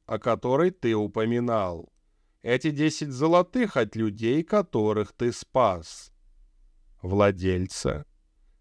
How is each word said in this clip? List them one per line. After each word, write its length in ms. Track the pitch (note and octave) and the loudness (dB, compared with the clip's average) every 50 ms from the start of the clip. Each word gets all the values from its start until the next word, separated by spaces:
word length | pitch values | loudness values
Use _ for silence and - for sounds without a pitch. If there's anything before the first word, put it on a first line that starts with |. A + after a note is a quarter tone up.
| _ | _
о 140 | - A2+ G#2 | -8 -6 -4
которой 520 | - A#2+ A2+ G#2+ - B2 C3 C#3+ E3+ F#3 | 0 0 0 0 0 0 2 2 2 2
ты 220 | F3 _ - A#2 A2+ | 0 _ 0 0 2
упоминал. 1000 | G#2+ G#2 G2 - A2+ A2 A2+ A#2+ A#2+ A#2+ A#2+ A#2 A2 G2 F2+ F2 E2 - - _ _ _ _ _ _ _ _ _ _ | 2 0 -2 -2 -2 -2 0 0 0 0 0 0 0 0 -2 -4 -8 -12 -16 _ _ _ _ _ _ _ _ _ _
Эти 300 | - A2+ B2 C3+ D3 D#3+ | -4 -2 -2 0 0 -2
десять 400 | D3 C#3 D3+ D#3 D3 - D#3 D3 | -2 0 0 0 0 -2 -6 -8
золотых 680 | C3 B2 D3 D#3+ E3+ F3 F3+ - - B3+ A#3+ G#3 - C3 | -4 0 2 4 4 4 4 2 0 -2 -2 0 0 0
от 180 | A#2 G#2 - | -2 0 -2
людей, 480 | A2+ A2+ G#2+ G2+ A2 A2+ A2+ C3 D#3 E3 | -2 -2 -2 -2 -2 -2 0 0 0 0
которых 720 | - G#3+ G#3 G3 - - A#2+ G#2+ G#2+ G#2+ G#2+ G#2 - - | 0 0 0 0 0 0 0 0 2 0 0 -2 -4 -4
ты 180 | - A#2+ A#2+ | -4 -2 -2
спас. 800 | A2+ - - - - C3 B2 G#2 F2+ E2+ E2 - - - - - _ _ _ _ _ - - - _ _ _ _ _ _ _ _ - _ | -2 -4 -8 -4 0 2 2 2 2 0 -6 -12 -16 -18 -20 -20 _ _ _ _ _ -20 -20 -20 _ _ _ _ _ _ _ _ -18 _
Владельца. 1040 | - F2+ F#2+ G2+ G2+ G2+ G2 F2+ F2+ F#2+ F#2 F2+ F#2 F#2 - - - C2 - D3 D3 - _ _ _ _ _ _ _ _ _ _ | -6 -2 2 4 4 4 4 2 0 0 0 0 -2 -4 -6 -4 -4 -4 -4 -4 -8 -14 _ _ _ _ _ _ _ _ _ _